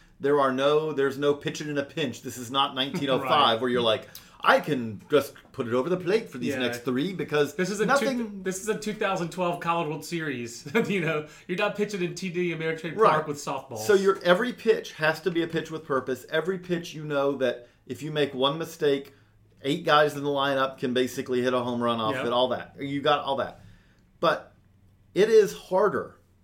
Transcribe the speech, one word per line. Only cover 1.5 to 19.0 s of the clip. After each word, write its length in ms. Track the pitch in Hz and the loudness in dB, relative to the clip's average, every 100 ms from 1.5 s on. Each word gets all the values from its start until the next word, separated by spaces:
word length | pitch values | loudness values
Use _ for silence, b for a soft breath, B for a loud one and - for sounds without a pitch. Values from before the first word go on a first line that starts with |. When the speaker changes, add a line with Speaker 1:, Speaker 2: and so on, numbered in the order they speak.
| 160 151 | -8 -4
Speaker 1:
in 80 | 143 | -4
a 40 | |
pinch. 380 | 139 165 139 110 | -4 -4 -6 -6
This 160 | 135 123 | -12 -12
is 120 | 117 | -4
not 240 | 139 131 | 0 0
Speaker 2:
<laughs> 60 | 131 | 0
Speaker 1:
nineteen 300 | 139 143 139 | -4 -2 0
oh 80 | 127 | 0
five 80 | 135 | 2
Speaker 2:
Right. 320 | 147 127 113 | 4 4 4
Speaker 1:
where 80 | 127 | 2
you're 120 | 120 | 2
like, 260 | 113 107 - B B B | 2 0 -2 B B B
"I 200 | - 262 | 4 4
can 420 | - 131 113 101 - | 4 -2 -2 -8 2
just 240 | 147 - - - | 2 2 -8 -18
put 140 | - 120 | -8 0
it 80 | |
over 160 | 123 143 | 0 2
the 80 | 175 | -2
plate 320 | 170 226 185 | 0 0 -2
for 80 | 127 | -6
these 160 | 123 | -4
Speaker 2:
Yeah. 60 | 143 | -2
Speaker 1:
next 260 | - - - | -2 -2 -2
three," 260 | 127 175 | 0 -2
because 420 | 185 147 147 139 | -4 -2 0 0
Speaker 2:
This 140 | - 180 | 0 -4
is 120 | 202 | 0
a 60 | 208 | 2
Speaker 1:
nothing 300 | 190 226 247 | 2 2 -2
Speaker 2:
two, 240 | 220 202 | -6 -6
this 200 | 190 185 | -8 -6
is 60 | 214 | -4
a 80 | 202 | -4
two 160 | 214 | -4
thousand 340 | 208 196 185 170 | -2 -2 -2 -4
twelve 320 | 180 175 175 | -2 -4 -2
College 280 | 170 170 156 | -2 -2 -2
World 180 | 156 - | -6 -6
Series. 600 | 170 156 123 117 - - 160 | -6 -4 -6 -8 -10 -2 0
<laughs> 100 | - | 0
You 140 | 196 | 0
know, 240 | 160 151 151 B B | 0 -2 -6 B B
you're 120 | 185 | -2
not 180 | 208 202 | -2 -2
pitching 260 | 202 202 | -4 -2
in 120 | 175 | -4
T 160 | - 190 | -4 -6
D 240 | 175 175 | -2 -2
Ameritrade 420 | 156 160 160 170 185 | -2 -4 -4 -6 4
Speaker 1:
Right. 140 | 214 | 4
Speaker 2:
Park 160 | 151 143 | 4 0
with 100 | 147 | -6
softballs. 440 | - 135 - 113 | -6 -8 -8 -6
Speaker 1:
So 120 | 127 | 4
your, 260 | 202 196 190 | 4 6 2
every 300 | 175 180 247 | 4 4 4
pitch 380 | - 226 - - | -2 2 2 0
has 260 | - 156 156 | -2 0 0
to 100 | 190 | -2
be 120 | 170 | -2
a 40 | 165 | -2
pitch 240 | 160 156 | -4 -6
with 140 | 160 | -10
purpose. 400 | - 135 131 127 - | -2 -2 -2 -6 -2
Every 280 | 160 165 190 | -2 -2 -4
pitch, 360 | 180 170 170 | -4 -6 -6
you 100 | 151 | -10
know 280 | 151 143 143 | -4 0 0
that 360 | 131 127 120 B B - | 2 0 -2 B B -14
if 160 | 120 | -10
you 80 | 147 | -6
make 220 | 151 143 | -2 -2
one 240 | 127 135 160 | 2 0 0
mistake, 560 | 160 - 147 139 | -6 0 2 2